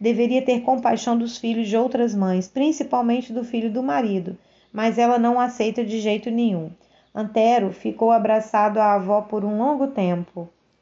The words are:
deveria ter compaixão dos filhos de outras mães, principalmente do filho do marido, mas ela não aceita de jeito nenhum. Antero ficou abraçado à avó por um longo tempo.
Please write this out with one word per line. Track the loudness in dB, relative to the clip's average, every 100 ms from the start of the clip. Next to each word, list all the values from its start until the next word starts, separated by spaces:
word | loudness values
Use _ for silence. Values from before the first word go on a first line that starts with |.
deveria | 0 2 2 2
ter | 2 0
compaixão | 0 0 0 0 0 -2
dos | -2 -4
filhos | -4 -2 0
de | 0
outras | 0 0 0
mães, | 0 0 0 -2
principalmente | 0 0 0 -2 0 0 0 -2
do | -8
filho | -6 -4 -2
do | -2
marido, | -2 0 0 -2 -4 -10 _ _ _
mas | -4 -2 2
ela | 2 4
não | 2 2
aceita | 0 0 -2 -2
de | -4 -2
jeito | -2 -2 -2
nenhum. | 0 0 0 -6 -14 _ _ _
Antero | -8 -2 2 4 4 0
ficou | -4 -8 0 2
abraçado | 4 4 0 0 0 2 2
à | 2
avó | 2 2 0
por | 0 -4
um | -2 0
longo | 0 0 -2
tempo. | 0 0 -2 -4 -12 -16 _ _ _